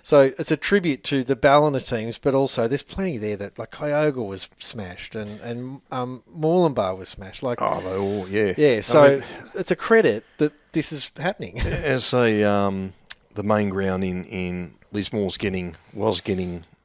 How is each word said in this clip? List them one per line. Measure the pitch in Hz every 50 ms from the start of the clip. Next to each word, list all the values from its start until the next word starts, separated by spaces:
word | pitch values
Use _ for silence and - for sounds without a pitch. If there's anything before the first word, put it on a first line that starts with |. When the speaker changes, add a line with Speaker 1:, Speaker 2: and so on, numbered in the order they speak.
| -
Speaker 1:
so | - 151 147 135 135 -
it's | - - -
a | 160
tribute | 139 - - 202 202 175 170 139 - -
to | - 147 135 127
the | 117 135
Ballina | 127 - 143 139 147 151 151 139 131
teams, | - - 127 113 107 117 113 -
but | - 127 120
also | 135 139 131 - - 117
there's | 117 135 143 -
plenty | - - - 196 190 151
there | 113 107 107 104
that, | 95 98 98 -
like, | - 113 -
Kyogle | - - 151 147 147 147 151 151 135 127 113
was | 98 98 95 - - _ -
smashed | - - - 117 98 90 90 - - - -
and, | 110 107 104 107 104
and, | - 117 117 120 123 127 135 131 - _
um, | 147 131 123 123 127 120 - _
Moranbah | - 147 156 156 170 185 175 160 131 117 101 92 95
was | 92 92 -
smashed. | - - 98 92 - -
Like, | - 127 123 -
Speaker 2:
Oh, | 110 107 - -
they | 92 92 92
all, | 95 101 98 101 104 92 92
yeah. | 98 107 107 98 87
Speaker 1:
yeah, | - 151 147 123
Speaker 2:
I | 107
Speaker 1:
so | 101 - - 151 147 139 139
Speaker 2:
mean | 139 127 - - - - - -
Speaker 1:
it's | 202 185 -
a | 175
credit | - - - 226 226 202 139 104 110 - _ _
that | - 151 151 - _ _ _ -
this | 160 147 -
is | 160 143 - - -
happening. | - 147 180 190 - 143 - - 123
<laughs> |
Speaker 2:
As | - 170 - - 170 147 131 131 110 - -
a, | 123 120 113 107 104 104
um, | 104 101 101 101 98 98 95 95 95 92 - _ - - - _ _ -
the | - 101
main | 104 107 107 104 101
ground | 92 98 98 95 95 92 98
in, | 92 90 92 87
in | - - 95 92 90 90 90 87 80 - _ _ _
Lismore's | - 104 95 - - 107 101 92 -
getting, | - - 101 92 92 90 87 85 - _ -
was | - 107 101 110 98 90
getting | - - 98 92 92 90 87 87 82 - _ _